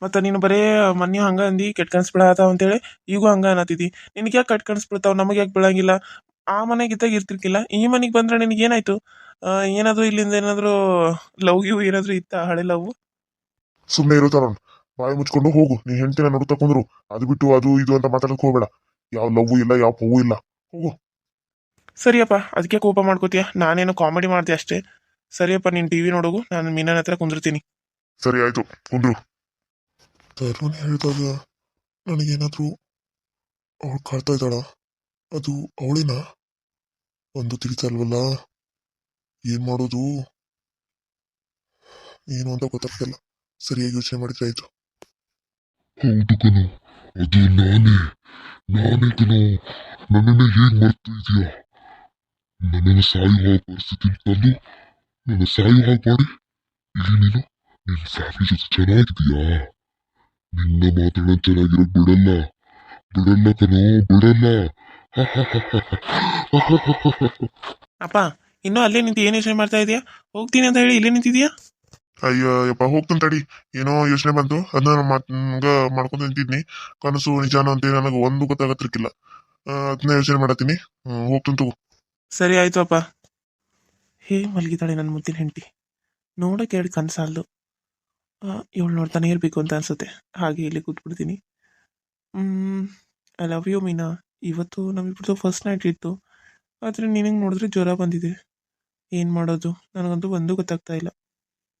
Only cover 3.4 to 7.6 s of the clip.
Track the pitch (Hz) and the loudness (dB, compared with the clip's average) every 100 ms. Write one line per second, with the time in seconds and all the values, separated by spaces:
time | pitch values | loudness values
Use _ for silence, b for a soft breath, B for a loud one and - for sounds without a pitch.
3.4 | 190 180 175 170 180 - B - 220 247 | 2 2 0 -2 -4 -6 B -8 -2 0
4.4 | 247 214 - 208 - 202 196 196 190 208 | 0 -2 -2 -8 -6 -2 0 2 0 0
5.4 | 196 190 190 190 190 190 B B _ _ | 0 2 2 2 2 0 B B _ _
6.4 | - 196 226 233 240 220 233 214 196 196 | -6 -4 -2 -2 -2 -2 -2 -2 -4 -6
7.4 | 190 196 | -4 -2